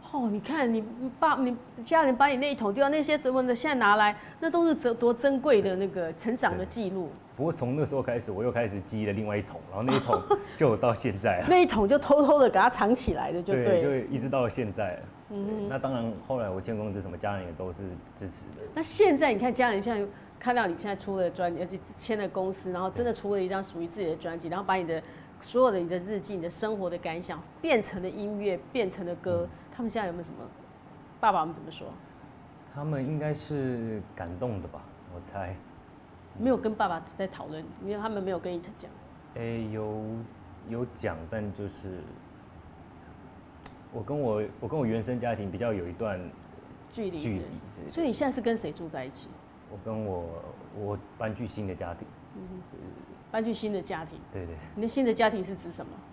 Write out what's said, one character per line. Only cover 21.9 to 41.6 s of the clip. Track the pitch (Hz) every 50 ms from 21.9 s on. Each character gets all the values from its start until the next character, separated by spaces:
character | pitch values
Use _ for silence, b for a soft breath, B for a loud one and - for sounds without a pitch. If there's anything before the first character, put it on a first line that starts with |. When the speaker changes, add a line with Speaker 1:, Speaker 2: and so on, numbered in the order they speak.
| -
Speaker 1:
签 | - - - 226 208
了 | 202 180
公 | - 196 185 190
司， | 190 190 - 185
然 | 180 180
后 | 185 190
真 | 185 - 240
的 | 240 220
出 | - - 202 208
了 | 196
一 | 185 185
张 | 196 190 190
属 | - - 170 170
于 |
自 | 165 - 214
己 | 196 160
的 | 160
专 | 160 - 175 165 170
辑， | 151 170
Speaker 2:
对。 |
Speaker 1:
然 | 170 185
后 | 202
把 | 190 190
你 | 190 180 160
的 | 165 160 B B B B B B B -
所 | - - - 240
有 | 254 254
的 | 208 185
你 | 175 165
的 | 180 180
日 | 175 196 220 202
记、 | 185 208 208
你 | 185
的 | 160 175
生 | 170 - - 214 220
活 | 202 190 175
的 | 170 175
感 | - 175 160 170
想， | 175 - 175 156 170 - - -
变 | - 330 294 226
成 | 208 - - 196
了 | 180 185
音 | - - 208 208 214 202
乐， | 202 202 185 170 - -
变 | - 262 220 185
成 | 180 190 190
了 | 170 175 170
歌。 | - 185 175 170 170 180
Speaker 2:
嗯。 | - - - - - -
Speaker 1:
他 | 240
们 | 226
现 | - 233
在 | 208 180
有 |
没 | 170 175
有 | 170
什 | 151
么， | - - 120 - - - - - - - - - - - - - - -
爸 | - 220
爸 | 190 175 156
们 | 165 165
怎 | -
么 | - 160
说？ | 156 - - - - - B B B B B B B - - - - - - - -
Speaker 2:
他 | 143 147
们 | 156 151 139 131
应 | 135 156 151
该 | 147 151
是 | 147 147 - - 151 143 135 131 123 117 113 113 110 104 92 - -
感 | - 92 85 90 92
动 | 127 123 110 95
的 | 82 80
吧， | - 76 - - - - - - 87
我 | 87
猜。 | 90 - - 98 95 90 95 92 - - - - - - - - - - - - - - -
Speaker 1:
没 | - 214 254
有 | 254 -
跟 | - 220 214
爸 | 208 214 190
爸 | 170 165 170 - -
在 | - 196 190
讨 | - - -
论， | - 151 156 160 160 - - -
因 | 196
为 | 208
他 | 208 208 220
们 | 220 202 185
没 | 190
有 | 185 170
跟 | - 180
你 | 175 170
讲。 | 175 - 220 - - - - - - - - - - - -
Speaker 2:
诶， | 117 117 117 117 113 113 107
有， | 107 110 107 107 107 107 107 110 113 113 117 113 - - - - - - - -
有 | 117 117 123 120 -
讲， | - - 104 85 80 82 82
但 | - 110 104 104 95
就 | -